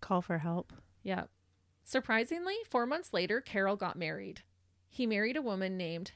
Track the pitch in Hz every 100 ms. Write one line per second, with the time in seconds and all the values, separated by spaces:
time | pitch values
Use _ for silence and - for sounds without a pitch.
0 | - 185 175 170 165 170 - - - _
1 | 190 185 - _ _ _ _ _ - 262
2 | - 220 233 330 359 415 453 254 240 302
3 | 359 190 180 226 - 214 196 202 180 -
4 | 165 160 196 - - _ _ _ _ -
5 | 247 208 220 262 254 190 190 185 170 165
6 | 185